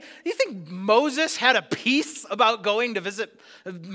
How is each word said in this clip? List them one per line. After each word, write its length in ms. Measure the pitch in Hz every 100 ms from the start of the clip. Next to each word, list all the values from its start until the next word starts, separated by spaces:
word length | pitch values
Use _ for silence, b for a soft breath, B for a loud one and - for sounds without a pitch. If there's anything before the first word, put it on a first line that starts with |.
| B B
you 100 | 339
think 360 | 466 466 196 156
Moses 680 | 180 196 220 294 269 311 -
had 220 | 247 233
a 40 |
peace 640 | - - 233 277 - - -
about 340 | 208 226 226
going 300 | 196 208 240
to 80 | 202
visit 380 | 185 202 214 _ B B 185 180 175